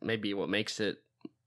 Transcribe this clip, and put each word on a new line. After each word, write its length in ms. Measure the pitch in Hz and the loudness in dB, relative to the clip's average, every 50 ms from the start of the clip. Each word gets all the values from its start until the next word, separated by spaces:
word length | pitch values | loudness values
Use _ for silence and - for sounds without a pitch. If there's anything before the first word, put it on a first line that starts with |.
maybe 300 | - 107 113 110 107 101 101 | -2 -2 0 0 0 0 0
what 140 | 101 82 76 | 0 0 2
makes 320 | 98 104 110 - - - | 2 2 2 0 0 0
it 160 | 107 95 - - _ _ _ _ - - _ _ _ | 0 0 0 -4 _ _ _ _ -16 -16 _ _ _